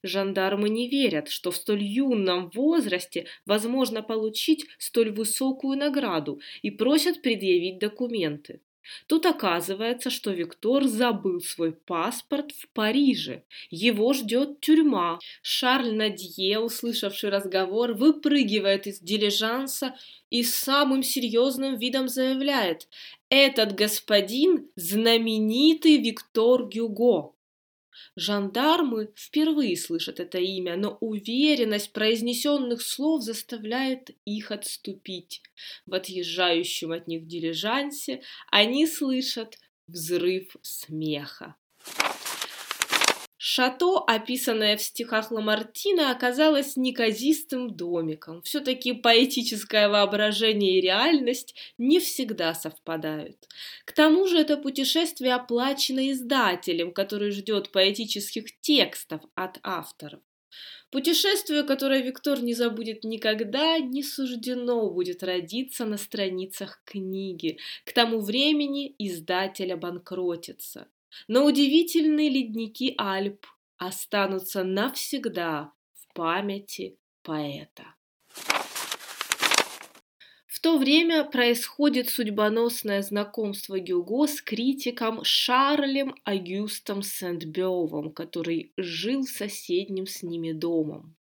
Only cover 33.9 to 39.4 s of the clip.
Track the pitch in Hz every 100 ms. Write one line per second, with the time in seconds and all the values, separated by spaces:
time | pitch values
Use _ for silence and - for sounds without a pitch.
33.9 | 254 254 - - 214 208 208 - - -
34.9 | 98 - 185 175 - _ _ - - -
35.9 | 185 190 185 175 170 180 170 170 - 165
36.9 | 165 165 165 160 170 165 160 202 254 285
37.9 | 285 - 254 - - - 202 214 262 311
38.9 | - 285 254 262 -